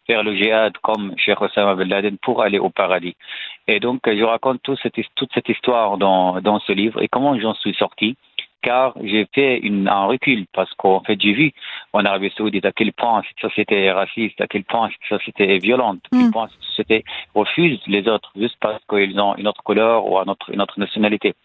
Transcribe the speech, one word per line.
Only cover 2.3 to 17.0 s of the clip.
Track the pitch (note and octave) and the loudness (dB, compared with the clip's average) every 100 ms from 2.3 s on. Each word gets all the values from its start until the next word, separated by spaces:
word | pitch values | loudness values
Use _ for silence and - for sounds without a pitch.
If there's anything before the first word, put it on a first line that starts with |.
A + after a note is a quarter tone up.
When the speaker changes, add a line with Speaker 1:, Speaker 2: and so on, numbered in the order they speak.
| B2 | 0
Speaker 1:
aller | G#2+ G2 | 2 2
au | - | 0
paradis. | - F#2 F#2 F2 - - - - - - | 0 0 0 -2 -12 -16 -14 -14 -10 -2
Et | G#2 | 0
donc, | A#2 B2 A#2 | 0 -2 0
je | G#2 | 2
raconte | A2+ A2+ C3 B2+ | 2 0 0 -2
tout | - C#3 | -4 -4
cette | A#2 - | -4 -6
his-, | - | -8
toute | - C3+ | -6 -4
cette | - - | -4 -2
histoire | A2 - A#2 G#2+ G2 | -2 0 2 2 2
dans, | G2 F#2+ F#2 F#2 | 4 4 2 0
dans | G2 G#2+ | 0 0
ce | - | 0
livre | G2 A2 - | 0 0 0
et | G#2+ | -2
comment | A#2+ C#3 B2+ | 0 2 2
j'en | A2 | 0
suis | - G#2+ | -2 -4
sorti. | - G2 - G#2+ C3+ _ - - - | -2 -2 0 -2 -2 _ -14 -14 -6
Car | B2 B2 C3 - | 0 2 2 -2
j'ai | A2 G#2+ G2 | -2 0 0
fait | - C3+ B2 | 2 2 2
une, | G#2 G2+ G2 | 0 0 2
un | G2+ G2 | 2 2
recul, | B2+ - A#2+ F#2 | 0 0 0 -2
parce | - F#2 - | -4 -4 0
qu'en | G2 F#2+ | 2 2
fait, | - G2+ | 0 0
j'ai | G2+ | 2
vu | G#2 D#3 - - - - | 2 0 -2 -16 -16 -4
en | G#2 G2+ | 0 2
Arabie | G2 F#2+ | 0 -2
Saoudite | - G#2+ G2 | -2 -2 0
à | G2 | -2
quel | - A2 | 0 -2
point | - A#2 A2 - | 0 0 0 -2
cette | - G#2+ | -8 -6
société | - G#2+ G2+ | -2 0 2
est | F#2+ | 2
raciste, | F#2 F#2+ - A2 - | 0 -2 -4 -4 -4
à | G2+ | -4
quel | G#2 | -4
point | F#2+ A#2 A2 | -4 -2 -2
cette | - - G#2 | -4 -6 -6
société | - - G2 | -4 -2 2
est | F#2+ | 2
violente, | F#2 B2+ A2+ F#2 - | 2 2 2 -2 0
à | B3 | 4
quel | A#3+ | 4
Speaker 2:
Mm. | |
Speaker 1:
point | D#3 A2 | 2 -4
cette | - - | -10 -10
société | - G#2+ A2 | -6 0 0